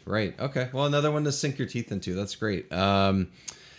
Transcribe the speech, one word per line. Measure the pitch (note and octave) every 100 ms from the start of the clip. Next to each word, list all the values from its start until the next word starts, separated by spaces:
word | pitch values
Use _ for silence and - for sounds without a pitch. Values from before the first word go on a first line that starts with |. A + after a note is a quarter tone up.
| -
right. | G#2 G2+ -
Okay. | C#3+ C#3 B2+
Well, | C3 C#3+
another | C#3+ D3+
one | D3+
to | D3
sink | C#3 D3 C3
your | B2
teeth | A#2+ A#2
into. | G2+ - F#2
That's | G2+ -
great. | A2 F#2+ -
Um, | F2 G2 G2 G2 G2 F2+ - - - -